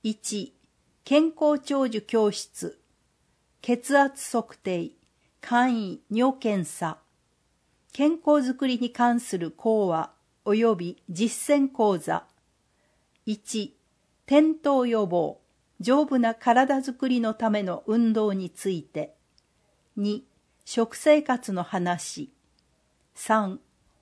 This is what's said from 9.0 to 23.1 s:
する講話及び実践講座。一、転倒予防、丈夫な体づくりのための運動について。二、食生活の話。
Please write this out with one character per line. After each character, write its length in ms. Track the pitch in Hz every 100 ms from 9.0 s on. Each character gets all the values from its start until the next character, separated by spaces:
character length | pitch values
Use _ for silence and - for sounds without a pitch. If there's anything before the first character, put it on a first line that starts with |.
| 240 240
す 180 | - 185
る 140 | 165
講 340 | - 220 220 190
話 260 | 160 165 _ _ _
及 300 | - 220 233
び 280 | 185 175 - -
実 460 | 170 226 - - 285
践 140 | 269
講 280 | 254 208 180
座。 280 | - 165 - _ _ _ _ _ _ _ _ _ -
一、 500 | 208 - 220 202 - _ _ _ _ -
転 280 | 285 320
倒 320 | 311 285 269 247
予 200 | 226 190
防、 340 | 175 151 - _ _ _ -
丈 240 | 190 277
夫 160 | 302 262
な 160 | 226
体 440 | 226 247 240 269 269
づ 140 | 262
く 140 | 247 262
り 120 | 247
の 140 | 220
た 160 | 220 226
め 120 | 208
の 220 | 185 170 -
運 260 | 226 226
動 200 | 220 214
に 180 | 190 180
つ 200 | - 190
い 120 | 170
て。 320 | - 151 - _ _ _ _ _ _ _ _ 214
二、 300 | 202 214 - _ _ _
食 320 | - 233 226 -
生 260 | 302 302
活 300 | 294 247 -
の 100 | 185
話。 680 | 175 185 175 175 - - 143 _ _ _ _ _ _ _ _